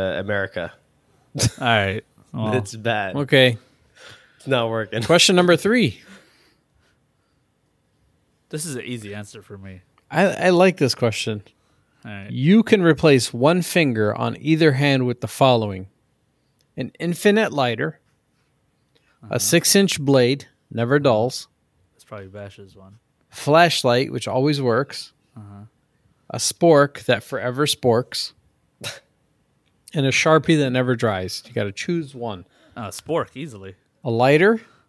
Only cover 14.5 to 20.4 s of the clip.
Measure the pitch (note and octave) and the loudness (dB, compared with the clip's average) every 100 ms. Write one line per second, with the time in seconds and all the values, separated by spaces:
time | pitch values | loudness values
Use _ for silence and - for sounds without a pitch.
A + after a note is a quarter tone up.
14.5 | D#3+ D#3+ C3 C#3+ C3+ B2 A#2+ A2 - C3+ | 2 4 2 2 2 0 -4 -8 2 4
15.5 | A#2+ G#2+ F#2+ F#2+ _ _ _ _ _ _ | 4 0 -6 -12 _ _ _ _ _ _
16.5 | _ _ - B2 - E3+ E3+ G#3 G#3 F#3 | _ _ -12 -12 -6 -6 0 2 2 2
17.5 | C#3 B2 A2+ D3 - _ _ _ _ _ | 0 -2 -2 -6 -8 _ _ _ _ _
18.5 | _ _ _ _ _ _ _ G#2+ A2+ - | _ _ _ _ _ _ _ -8 -4 0
19.5 | E3+ - G3+ G3 - C#3 C#3 B2 C#3 | 0 2 2 2 0 2 4 2 0